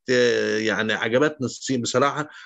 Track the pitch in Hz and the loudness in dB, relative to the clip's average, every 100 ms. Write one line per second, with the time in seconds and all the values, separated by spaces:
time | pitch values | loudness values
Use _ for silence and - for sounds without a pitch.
0 | - 127 120 113 107 107 110 101 110 104 | 0 2 4 2 0 0 0 0 0 -2
1 | 117 120 151 151 120 - - 131 113 127 | 0 2 2 0 -6 -6 -4 -4 -2 0
2 | 139 139 147 - | 0 0 -8 -12